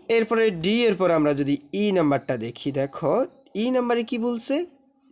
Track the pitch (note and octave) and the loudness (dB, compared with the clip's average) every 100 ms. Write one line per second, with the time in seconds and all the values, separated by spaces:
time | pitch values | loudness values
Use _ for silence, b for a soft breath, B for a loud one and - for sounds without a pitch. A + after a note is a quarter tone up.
0 | - A3+ A3 A3+ A3 E3+ F3 A#3 A#3 F#3 | 0 0 2 2 0 0 0 2 2 2
1 | F3+ D#3+ D3 C#3+ C#3 C#3+ - G3 G#3 F#3 | 2 4 2 2 0 -2 -4 -2 2 2
2 | D3+ C3+ - B2 A#2 - C#3+ C3+ C#3 - | 2 0 -2 -6 -6 -8 -6 -4 -4 -2
3 | D3 G#3 F4 - _ G3 A#3+ B3+ A#3+ A#3+ | 0 0 -2 -8 _ -4 -2 0 0 -2
4 | A#3 A#3+ A#3+ A#3 - C#4+ F4 _ _ _ | -2 -4 -2 -4 -4 -4 -4 _ _ _
5 | _ | _